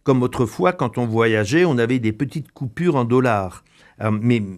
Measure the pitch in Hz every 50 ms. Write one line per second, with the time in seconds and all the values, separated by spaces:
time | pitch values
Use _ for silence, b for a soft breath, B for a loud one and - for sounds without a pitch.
0 | b - 131 127 123 123 - - 123 113 - - 180 180 175 180 139 120 - 127
1 | 120 117 110 113 113 113 110 107 107 98 127 165 180 175 139 120 117 113 131 131
2 | 117 110 107 107 147 131 - 160 135 - - - 143 120 - - 170 175 156 135
3 | 120 117 120 131 127 127 113 101 95 92 - - _ b b b b b b b
4 | 107 110 107 104 107 120 123 117 104 95 95